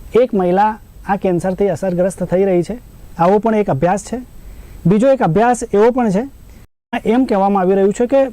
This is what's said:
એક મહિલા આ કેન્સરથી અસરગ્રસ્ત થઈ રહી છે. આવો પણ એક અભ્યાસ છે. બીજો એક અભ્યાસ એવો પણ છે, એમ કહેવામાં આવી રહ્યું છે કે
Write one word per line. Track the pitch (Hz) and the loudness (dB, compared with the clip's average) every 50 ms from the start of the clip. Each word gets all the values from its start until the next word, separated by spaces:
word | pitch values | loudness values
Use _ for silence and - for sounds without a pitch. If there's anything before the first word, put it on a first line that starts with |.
| - - - 220 254 | -8 -2 0 2 2
એક | 247 - | 2 0
મહિલા | 190 180 175 180 196 208 220 220 220 - - - - - - | 0 0 2 2 2 2 0 -2 -6 -12 -20 -20 -12 -6 -4
આ | 202 | -4
કેન્સરથી | 190 - 190 175 165 185 190 185 - 202 196 | -2 0 -2 -2 0 -2 -2 -2 0 0 -2
અસરગ્રસ્ત | 165 - 196 190 175 175 180 - - - 185 | -2 -2 -4 -4 -2 0 -2 -2 -2 -4 -6
થઈ | - 175 185 196 | -2 0 0 2
રહી | 196 180 175 170 | 2 2 0 0
છે. | - 208 247 - - - - - - - - | -2 -6 -12 -14 -20 -20 -20 -20 -12 -4 0
આવો | 165 180 202 214 | 2 2 2 2
પણ | 202 226 214 | 2 0 0
એક | 214 202 190 | 0 0 -2
અભ્યાસ | 147 135 165 175 196 196 - | -2 0 0 0 -2 -2 -4
છે. | - 226 254 247 - - - - - - - - - - - - | -8 -10 -12 -12 -14 -20 -20 -20 -20 -20 -20 -20 -20 -12 -4 0
બીજો | 165 202 214 247 277 | 0 2 2 4 2
એક | 269 262 262 | 2 2 2
અભ્યાસ | 170 156 202 233 247 247 - 240 - - | 0 2 2 2 2 0 -2 -4 -2 2
એવો | 202 220 247 | 2 4 4
પણ | 240 262 240 214 | 2 2 0 0
છે, | 175 202 262 277 - - - - - - - - _ _ _ - - 247 - | 0 -2 -4 -6 -10 -18 -20 -20 -20 -20 -20 -20 _ _ _ -10 -10 -6 -2
એમ | 202 220 254 269 | 0 0 0 0
કહેવામાં | 220 220 190 196 202 202 196 185 | 0 0 0 0 2 0 0 2
આવી | 185 196 | 2 2
રહ્યું | 196 196 202 202 | 2 2 0 0
છે | - 240 | 0 -2
કે | 233 277 269 269 254 | 0 2 0 0 0